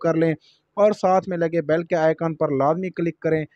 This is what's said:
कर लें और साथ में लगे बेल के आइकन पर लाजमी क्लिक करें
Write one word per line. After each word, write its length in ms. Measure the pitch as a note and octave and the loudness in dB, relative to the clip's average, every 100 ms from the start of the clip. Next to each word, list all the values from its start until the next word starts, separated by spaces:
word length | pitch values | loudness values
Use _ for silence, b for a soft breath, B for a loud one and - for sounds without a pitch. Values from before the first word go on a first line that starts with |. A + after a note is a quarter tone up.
कर 140 | E3 E3 | -2 0
लें 180 | E3 D3+ b b _ - | 0 -2 b b _ 0
और 160 | G#3 | 0
साथ 280 | G#3 F#3 F#3+ F#3+ | 2 2 2 0
में 80 | F3 | -2
लगे 260 | E3 E3 | -2 -2
बेल 200 | D3+ D#3+ | 0 -2
के 140 | E3+ F3 | 0 0
आइकन 380 | D#3+ D#3+ E3 | 2 0 -2
पर 180 | D3+ D#3 | -2 -2
लाजमी 380 | C3+ C#3 E3+ F#3 | 0 0 0 -4
क्लिक 280 | - E3+ - | -4 -6 -4
करें 240 | D#3+ D#3 D3+ | -2 -2 -4